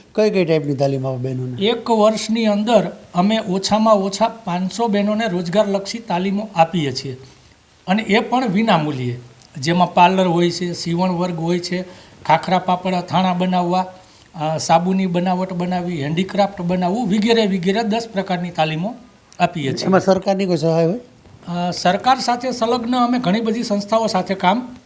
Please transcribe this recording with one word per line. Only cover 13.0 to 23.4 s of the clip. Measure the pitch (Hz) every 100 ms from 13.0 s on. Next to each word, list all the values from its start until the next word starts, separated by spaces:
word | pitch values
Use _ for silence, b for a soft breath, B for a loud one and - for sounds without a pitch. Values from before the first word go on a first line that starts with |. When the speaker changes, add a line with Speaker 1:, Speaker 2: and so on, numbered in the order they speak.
| 175 175 185
Speaker 2:
બનાવવા, | 175 185 185 175 185 185 B B B B 165
અ, | 156 156
સાબુની | - 170 180 190 190
બનાવટ | 175 185 180 185
બનાવવી, | 180 175 180 175 170
હેન્ડીક્રાફ્ટ | 139 160 190 196 196 -
બનાવવું | 175 185 180 208 208
વગેરે | 214 214 226 208
વગેરે | 190 175 196
દસ | 226 220 226
પ્રકારની | 190 190 180 175
તાલીમો | 170 156 156 190 247 - - _ -
આપીએ | 175 165 135
છીએ. | 120 180
Speaker 1:
એમાં | 190
સરકારની | 196 190 196 190 190
કોઈ | 170
સહાય | 160 165 165
હોય? | 233 247 - - - -
Speaker 2:
અ, | 175 180
સરકાર | 175 180 196 247 262
સાથે | 247 247 262
સંલગ્ન | - 226 247 226 254
અમે | 240 247
ઘણી | 175 214